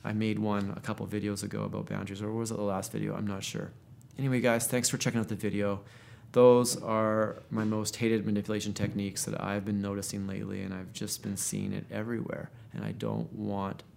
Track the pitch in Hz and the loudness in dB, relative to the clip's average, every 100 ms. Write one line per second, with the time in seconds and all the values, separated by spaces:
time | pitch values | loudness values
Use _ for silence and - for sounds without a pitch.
0 | 107 107 110 107 107 101 98 - - 107 | -2 0 2 2 2 2 0 -4 -6 -4
1 | 104 104 104 101 104 104 104 101 104 104 | -2 -2 -2 -2 -4 -4 -4 -4 -4 -4
2 | 101 98 107 113 110 113 104 95 101 113 | -4 -6 -4 -2 -2 -2 0 -2 -2 -4
3 | 104 98 101 98 95 - - - - - | -2 -2 -4 -4 -6 -6 -8 -10 -20 -20
4 | - - 135 127 120 117 123 127 120 - | -18 -4 2 4 6 4 4 2 2 2
5 | - 113 110 101 107 101 104 98 - - | 2 2 0 -2 -2 0 0 -2 -6 -20
6 | - - - 123 123 123 120 - - 110 | -20 -20 0 10 10 10 6 0 0 2
7 | 110 107 107 - - 113 107 107 107 - | 4 4 2 -2 -4 -2 0 0 -2 0
8 | 117 110 104 104 101 107 107 98 104 101 | 2 2 2 0 0 -2 -2 -2 -2 0
9 | 101 92 - 107 98 101 101 104 98 101 | -2 -2 -4 -2 -2 -2 0 0 0 -2
10 | 98 101 98 98 104 98 95 92 92 - | -4 -4 -4 -4 -4 -6 -6 -8 -8 -8
11 | 104 - 104 98 - 104 98 98 - 107 | -6 -4 -4 -4 -2 -2 -2 -4 -6 -6
12 | 110 120 - - - - - - 107 107 | -4 -4 -4 -6 -8 -14 -12 -8 -6 -4
13 | 110 107 110 - 104 101 98 - - | -4 -2 -4 -6 -4 -2 -4 -6 -14